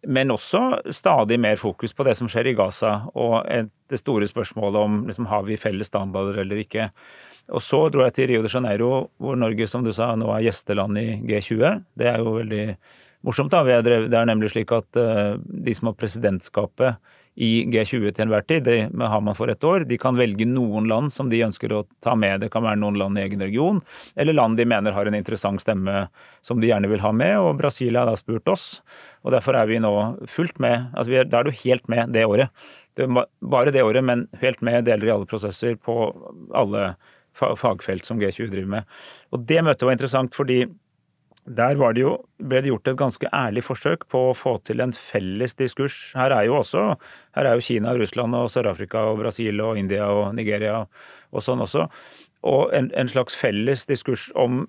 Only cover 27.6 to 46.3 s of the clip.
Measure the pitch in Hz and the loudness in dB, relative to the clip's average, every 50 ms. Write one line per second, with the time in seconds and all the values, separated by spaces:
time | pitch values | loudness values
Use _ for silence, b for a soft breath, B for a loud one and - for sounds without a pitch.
27.6 | 147 143 - - 127 120 117 120 123 117 113 - _ - 117 110 _ 175 196 185 | 0 -2 -2 -2 -2 0 2 2 2 2 0 -2 _ -6 -6 -2 _ 0 0 0
28.6 | - - - - B B B B B B B B B - 127 120 - 135 131 120 | -4 -14 -16 -18 B B B B B B B B B 0 0 2 2 2 2 2
29.6 | 110 107 113 113 113 107 104 104 104 113 127 - - - - - 170 170 - - | 2 2 2 2 2 2 2 2 0 0 -4 -8 -14 -8 -4 -4 -4 -4 -2 0
30.6 | 113 120 120 120 123 123 127 - 107 117 131 131 127 - 113 117 131 143 117 - | 2 2 2 0 -2 -6 -4 -4 -2 2 2 2 4 4 2 2 2 0 -4 -2
31.6 | - 123 127 123 _ - 113 117 117 120 120 113 113 110 101 110 135 123 B B | 2 2 2 2 _ -2 0 0 0 2 2 2 4 4 4 4 2 0 B B
32.6 | B B B B B B _ - - 127 123 123 - _ _ _ - 120 131 127 | B B B B B B _ -4 -2 2 2 0 0 _ _ _ -4 0 2 4
33.6 | 123 147 139 135 123 110 110 131 131 127 123 120 120 - - - 123 131 120 _ | 4 4 4 4 4 4 4 2 2 2 0 0 -2 -6 -6 -2 -2 -2 0 _
34.6 | 120 117 120 120 117 120 110 101 107 110 110 101 98 - - 107 101 101 95 - | -2 0 2 2 2 2 2 2 2 0 0 0 -2 -4 -6 -6 -6 -6 -6 -4
35.6 | - 120 117 104 _ - 117 117 113 - - - - - - 87 - - - - | -4 -4 -4 -4 _ -4 -2 -2 -2 -2 -4 -10 -16 -18 -18 -18 -16 -4 0 0
36.6 | 120 101 104 104 101 95 90 b b b b b b b _ - 131 - - - | 0 0 0 -2 -2 -4 -6 b b b b b b b _ -2 -2 -2 -2 0
37.6 | - 117 98 90 - - 95 92 - - 117 113 101 98 - - 113 107 98 98 | 0 -2 -2 -2 -4 -6 -6 -6 -6 -6 -2 -2 -2 -2 -2 -4 -8 -6 -6 -6
38.6 | 95 98 98 110 104 B B B B B B B B B - 123 117 113 156 165 | -4 -4 -4 -6 -6 B B B B B B B B B -8 -6 -2 2 2 4
39.6 | 165 156 - - 123 127 131 117 139 131 131 131 131 120 - - 143 131 127 123 | 4 4 2 2 2 2 2 2 -2 0 0 0 0 -2 -2 -4 0 2 2 2
40.6 | 123 - - _ _ _ _ _ _ _ _ _ _ _ _ _ _ - 120 110 | 2 0 -6 _ _ _ _ _ _ _ _ _ _ _ _ _ _ -8 -2 0
41.6 | 117 127 143 143 135 117 113 120 131 147 190 - - _ _ _ - 135 131 131 | 2 2 4 4 4 4 4 4 2 2 0 -2 -8 _ _ _ -6 0 0 0
42.6 | 135 139 123 107 _ 139 131 131 143 131 - - - - - 143 131 113 101 120 | 2 0 -2 0 _ -2 0 0 -2 -2 -2 -4 -4 -2 0 0 0 0 -2 -4
43.6 | 120 - 131 - - 147 170 165 - _ - 131 127 127 123 - - 131 117 104 | -4 -4 -8 -2 -2 -2 -2 -2 -4 _ 0 2 2 2 0 0 -2 -4 -4 -4
44.6 | _ - 117 120 123 127 117 - - - - 113 95 92 95 104 127 120 - - | _ -4 -2 -2 -2 -4 -4 -8 -14 -6 -4 -4 -4 -2 -4 -4 -4 -6 -2 -4
45.6 | 135 120 - - 135 139 - - - - - 131 127 135 | -4 -4 -2 -4 -4 -4 -4 -10 -18 -10 -2 0 2 4